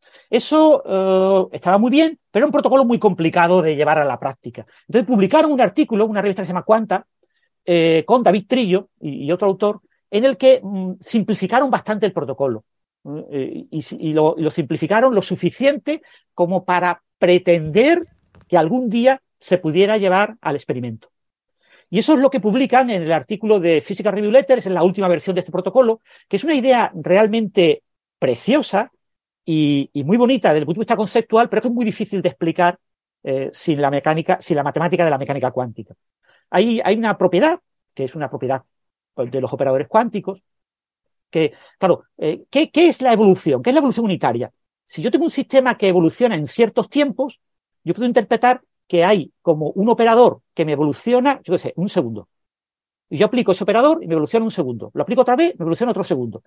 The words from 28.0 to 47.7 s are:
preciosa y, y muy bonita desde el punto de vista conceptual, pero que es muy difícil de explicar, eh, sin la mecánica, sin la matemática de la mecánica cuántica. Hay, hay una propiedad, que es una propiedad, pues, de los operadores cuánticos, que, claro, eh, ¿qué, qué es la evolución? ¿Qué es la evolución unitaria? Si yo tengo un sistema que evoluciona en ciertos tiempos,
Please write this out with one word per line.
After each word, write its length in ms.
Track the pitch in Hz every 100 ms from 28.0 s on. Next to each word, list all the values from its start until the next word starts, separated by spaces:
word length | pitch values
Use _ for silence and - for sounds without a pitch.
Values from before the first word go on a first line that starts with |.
| _ -
preciosa 720 | 135 120 - 285 240 196 247 _ _ _ _ _ -
y, 460 | 156 147 143 135
y 100 | 143
muy 140 | 139 226
bonita 320 | 247 262 202
desde 120 | 151
el 40 | 147
punto 140 | 180
de 60 | 226
vista 100 | 233
conceptual, 540 | 214 233 226 220 240
pero 120 | 185
que 60 | 254
es 60 |
muy 120 | 240 220
difícil 380 | - 214 196
de 60 | 175
explicar, 500 | - 165 160 175 - _ _ _ _
eh, 300 | - 135 135
sin 260 | - - 147
la 120 | 139
mecánica, 480 | 139 156 160 151 185
sin 140 | - 151
la 80 |
matemática 420 | 143 139 170 175 170
de 60 |
la 80 | 135
mecánica 320 | 139 139 127
cuántica. 420 | 127 123 107 - - _ _ _ _ _
Hay, 320 | 180 226 226
hay 120 | - 220
una 200 | 226 202
propiedad, 440 | 185 175 302 349 _ _ _
que 120 | - 131
es 100 | 160
una 120 | 139
propiedad, 360 | 135 127 135 _ _ _ _ _
pues, 160 | - 120
de 100 | 131
los 140 | 127
operadores 340 | 131 139 135 147
cuánticos, 540 | 220 233 214 175 190 _ _ _ _ _ _ _ _ _
que, 240 | 160 156 - _ -
claro, 280 | 190 - _ -
eh, 280 | 160 165 -
¿qué, 220 | 269 311
qué 160 | - 339
es 160 | -
la 100 | 254
evolución? 480 | 226 214 185 - 127
¿Qué 80 | -
es 60 | 285
la 40 |
evolución 260 | 277 220 226
unitaria? 460 | 165 139 117 120 _ _ _ _
Si 160 | -
yo 80 | 208
tengo 140 | 285 330
un 60 |
sistema 460 | - - 269 254 226
que 120 | 196
evoluciona 440 | 180 165 - 240
en 140 | 180 147
ciertos 420 | - 226 240 -
tiempos, 500 | 277 285 202 262 - _ _ _